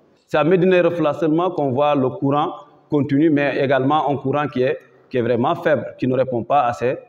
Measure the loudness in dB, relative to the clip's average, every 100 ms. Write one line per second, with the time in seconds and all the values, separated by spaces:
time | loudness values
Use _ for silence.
0 | _ _ -4 0 2 4 4 4 2 0
1 | -2 0 0 0 0 -2 -2 0 0 2
2 | 0 -2 -2 0 -2 -6 -18 -20 -4 -2
3 | 0 2 2 2 0 -2 0 0 2 0
4 | 0 -2 -2 -4 -4 -2 -2 -2 -10 _
5 | _ -4 0 0 0 0 0 0 -2 -4
6 | -2 0 0 -2 0 0 0 -2 -4 -4